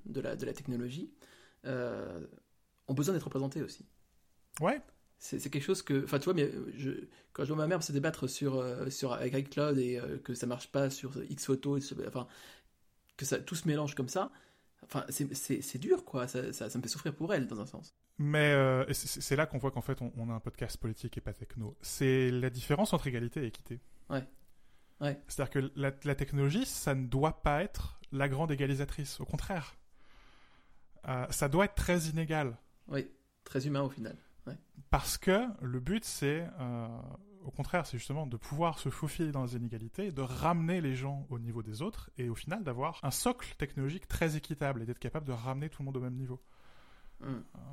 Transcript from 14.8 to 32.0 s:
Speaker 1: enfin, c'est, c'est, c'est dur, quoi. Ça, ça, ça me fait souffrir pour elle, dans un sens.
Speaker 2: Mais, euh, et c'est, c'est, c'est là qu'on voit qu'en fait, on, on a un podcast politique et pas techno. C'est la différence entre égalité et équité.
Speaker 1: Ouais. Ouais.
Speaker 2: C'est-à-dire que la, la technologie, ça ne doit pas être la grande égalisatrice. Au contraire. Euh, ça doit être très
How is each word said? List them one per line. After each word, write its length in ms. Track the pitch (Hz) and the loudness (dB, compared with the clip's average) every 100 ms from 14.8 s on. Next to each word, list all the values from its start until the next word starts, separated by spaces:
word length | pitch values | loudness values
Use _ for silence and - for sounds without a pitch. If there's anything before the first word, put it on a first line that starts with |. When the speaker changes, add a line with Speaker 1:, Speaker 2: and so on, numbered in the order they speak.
Speaker 1:
enfin, 220 | - - - | -8 -6 -4
c'est, 220 | - 139 - | -2 -2 -2
c'est, 260 | - 135 | -2 -2
c'est 160 | - 127 | -2 -2
dur, 280 | 214 359 - | 4 4 2
quoi. 220 | 135 123 | -4 -2
Ça, 240 | 123 117 | -2 -4
ça, 200 | - 110 | -4 -4
ça 60 | 117 | -2
me 20 | |
fait 60 | 123 | -2
souffrir 240 | - 160 143 | -2 -4 -2
pour 160 | 170 185 | 0 2
elle, 100 | 120 | 0
dans 160 | 110 | -4
un 60 | 117 | -8
sens. 280 | - - _ _ - | -10 -16 _ _ 0
Speaker 2:
Mais, 340 | 147 151 147 | 4 6 8
euh, 320 | 139 131 131 135 | 8 8 6 4
et 80 | 139 | 0
c'est, 100 | - | -2
c'est, 140 | - | -4
c'est 140 | - 139 | 2 2
là 100 | 156 | 4
qu'on 140 | 135 | 2
voit 100 | 131 | 0
qu'en 120 | 123 | 0
fait, 200 | 127 131 | -2 -2
on, 100 | 120 120 | -4 -4
on 100 | 117 | -4
a 20 | |
un 60 | 113 | -4
podcast 380 | 117 - 120 - | -6 -4 -6 -4
politique 380 | 120 110 123 - | -4 -4 -6 -6
et 20 | |
pas 120 | - | -8
techno. 440 | 101 101 117 107 - | -8 -8 -8 -8 -8
C'est 500 | - - 135 131 127 | -6 2 4 6 4
la 180 | 123 127 | 2 0
différence 420 | 123 - 143 214 | -2 2 2 4
entre 140 | 175 139 | 2 2
égalité 380 | 120 117 160 | 0 -2 -2
et 20 | 120 | -4
équité. 340 | - - 120 - - - | -4 -10 -10 -12 -16 -4
Speaker 1:
Ouais. 180 | 135 - - - - - - - - | -4 -4 -10 -20 -20 -20 -20 -20 -4
Ouais. 200 | 143 139 - | -2 -2 -4
Speaker 2:
C'est-à-dire 240 | - 131 | -2 0
que 200 | 143 135 143 | 2 0 0
la, 160 | 139 139 | -2 0
la 120 | 147 139 | 0 0
technologie, 500 | 139 143 139 185 262 | 2 4 6 4 2
ça 300 | - - 135 | 0 2 2
ne 100 | 127 | 2
doit 380 | 135 156 - | 4 4 4
pas 180 | 151 147 | 4 4
être 380 | 202 - - - - | 2 -2 -4 -6 -4
la 160 | 135 139 | 2 2
grande 220 | 135 160 | 4 2
égalisatrice. 680 | 139 139 135 143 - 143 - | 2 2 2 0 -4 -6 -6
Au 40 | 135 | -4
contraire. 500 | 160 - 180 - - - - - - - - - - - - - - - | -2 0 -2 -4 -12 -20 -20 -20 -20 -20 -20 -20 -20 -20 -20 -20 -10 -4
Euh, 200 | 127 131 | -2 -2
ça 180 | - 143 | 0 4
doit 180 | 160 202 | 6 4
être 100 | - | 4
très 240 | - 175 | 4 4